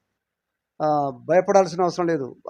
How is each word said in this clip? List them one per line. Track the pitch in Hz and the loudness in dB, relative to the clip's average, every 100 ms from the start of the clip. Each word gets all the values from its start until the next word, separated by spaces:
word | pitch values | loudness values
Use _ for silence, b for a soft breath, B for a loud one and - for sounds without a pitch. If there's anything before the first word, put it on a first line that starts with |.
| _ _ _ _ _ _ _ - | _ _ _ _ _ _ _ -4
ఆ, | 151 151 139 | -2 0 -2
భయపడాల్సిన | 123 123 175 185 196 185 165 | -6 0 2 4 4 2 0
అవసరం | 180 165 175 | -2 -2 -2
లేదు. | 160 123 - | -2 -4 -10